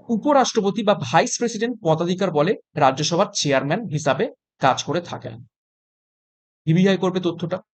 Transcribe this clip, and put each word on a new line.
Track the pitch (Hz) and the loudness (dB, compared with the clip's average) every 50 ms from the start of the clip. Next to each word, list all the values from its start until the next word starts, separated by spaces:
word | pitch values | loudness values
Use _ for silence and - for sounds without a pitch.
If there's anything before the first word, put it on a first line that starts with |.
| - - | -4 -4
উপরাষ্ট্রপতি | 233 202 - 294 285 269 247 - - 226 190 202 180 226 208 | -4 0 2 4 4 4 4 2 0 0 0 0 -2 0 0
বা | 208 196 156 139 | 0 0 0 0
ভাইস | 117 127 170 233 247 - | 2 2 2 2 2 -2
প্রেসিডেন্ট | - 240 226 233 202 226 247 240 - - | -4 -4 -4 -2 -4 -4 -4 -4 -2 0
পদাধিকার | 160 156 156 175 175 185 180 202 180 | 0 2 2 0 -2 -2 0 -2 0
বলে | 156 147 147 190 285 - - _ _ | 2 2 2 2 0 -2 -6 _ _
রাজ্যসভার | 151 143 135 131 151 151 - 175 170 208 202 - | 2 2 2 2 2 -2 -2 0 0 0 0 -2
চেয়ারম্যান | - - 147 131 - 139 143 165 226 233 | -4 -2 0 0 0 0 0 -2 -4 -4
হিসাবে | 143 151 147 - 143 127 - 226 285 - _ _ _ _ _ | -6 -6 -2 -2 -2 0 0 -2 -4 -6 _ _ _ _ _
কাজ | 156 131 127 - - | 0 2 2 0 -2
করে | 143 139 175 | -4 -6 -6
থাকেন। | 175 - - - - - 117 113 - - _ _ _ _ _ _ _ _ _ _ _ _ _ _ _ _ _ _ _ _ _ _ _ | -6 -8 -12 -12 -12 -14 -14 -16 -18 -20 _ _ _ _ _ _ _ _ _ _ _ _ _ _ _ _ _ _ _ _ _ _ _
ভিভিআই | 156 160 180 185 196 190 | 2 4 4 4 4 4
করবে | 180 190 185 185 185 | 2 0 -2 -2 -2
তথ্যটা | 175 170 165 165 180 160 185 196 - _ | -4 -4 -4 -4 -6 -6 -8 -8 -10 _